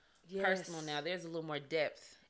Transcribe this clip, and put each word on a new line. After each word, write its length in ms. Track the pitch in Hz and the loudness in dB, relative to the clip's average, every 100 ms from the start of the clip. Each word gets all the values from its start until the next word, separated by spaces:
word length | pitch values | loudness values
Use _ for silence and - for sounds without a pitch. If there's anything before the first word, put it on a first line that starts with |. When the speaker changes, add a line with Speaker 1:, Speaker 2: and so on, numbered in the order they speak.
| _ _ 165 190 | _ _ -8 2
Speaker 1:
personal 400 | 190 185 175 165 | 4 4 0 -6
Speaker 2:
Yes. 60 | 156 | -4
Speaker 1:
now. 140 | 147 | -2
There's 220 | 156 180 | 0 -2
a 40 | 165 | -4
little 160 | 165 | -4
more 160 | 160 147 | -2 -4
depth 580 | 139 160 143 - - - | 0 2 2 0 -16 -20